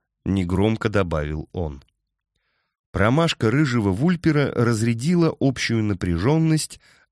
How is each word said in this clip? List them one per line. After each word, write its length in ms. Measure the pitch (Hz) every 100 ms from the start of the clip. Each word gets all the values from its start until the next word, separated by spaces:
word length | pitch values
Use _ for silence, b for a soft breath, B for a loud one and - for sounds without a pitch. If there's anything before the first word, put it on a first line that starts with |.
| _ _
негромко 640 | - 98 87 92 104 110 110
добавил 600 | 101 87 80 73 76 76
он. 300 | 95 82 69 - _ _ _ _ _ _ _ _ _ _
Промашка 580 | - 107 143 165 - 117
рыжего 400 | 127 151 120 101
Вульпера 640 | 95 160 170 165 147 139
разрядила 800 | - 117 110 117 113 139 180 165 -
общую 420 | 139 123 - 113
напряжённость, 960 | 107 95 90 82 107 160 160 156 - - b b b